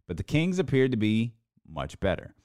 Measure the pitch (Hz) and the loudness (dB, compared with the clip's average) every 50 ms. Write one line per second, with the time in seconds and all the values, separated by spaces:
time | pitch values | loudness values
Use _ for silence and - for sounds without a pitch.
0 | _ - 87 90 - - - 151 165 185 180 185 165 123 139 131 131 135 127 107 | _ -10 -8 -8 -6 -2 0 0 0 2 0 -2 -2 2 2 2 4 4 2 2
1 | 107 107 107 110 117 120 - _ _ _ _ _ _ - 80 76 69 - - - | 2 2 2 2 0 -2 -4 _ _ _ _ _ _ -12 -8 -8 -8 -8 -8 -2
2 | - 95 82 - - - - _ | -2 -2 -2 -2 -6 -16 -20 _